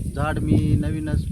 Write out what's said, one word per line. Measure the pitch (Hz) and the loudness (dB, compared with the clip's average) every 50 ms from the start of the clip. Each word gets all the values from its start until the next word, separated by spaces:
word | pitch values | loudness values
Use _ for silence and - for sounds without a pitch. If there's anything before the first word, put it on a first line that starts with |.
| - - - | -4 -4 -4
झाड | 135 143 156 156 156 | -4 -2 -2 -2 -2
मी | - 156 151 151 151 151 151 | 2 2 4 4 4 4 2
नवीनच | 151 151 151 156 156 156 151 147 143 - - | 2 2 0 -4 -4 -4 -2 -2 -2 -2 -2